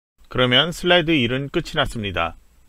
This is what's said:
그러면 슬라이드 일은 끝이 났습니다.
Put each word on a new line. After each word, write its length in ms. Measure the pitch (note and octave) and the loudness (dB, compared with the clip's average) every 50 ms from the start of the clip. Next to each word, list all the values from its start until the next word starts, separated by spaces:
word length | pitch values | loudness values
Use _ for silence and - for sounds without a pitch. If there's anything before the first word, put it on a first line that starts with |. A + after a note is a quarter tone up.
| _ _ _ _ - - | _ _ _ _ -20 -6
그러면 440 | - B2+ B2+ B2 B2 C3 D3+ F3 | -2 0 2 4 4 2 2 2
슬라이드 400 | E3 - F#3 F3 F3 F3+ D#3+ D#3 | -2 -4 0 2 4 4 4 2
일은 380 | E3 D3 A#2+ A2+ B2+ C3+ C#3+ C#3 | 2 2 2 0 -2 -4 -6 -4
끝이 240 | - F3 D#3 - - | -6 -6 -6 -4 -4
났습니다. 600 | D3+ C3+ A2+ - A#2+ G#2 G2 F2+ F2 E2+ E2 - - _ _ _ _ _ | -2 -2 -2 -4 -6 -6 -4 -2 -2 -2 -2 -4 -10 _ _ _ _ _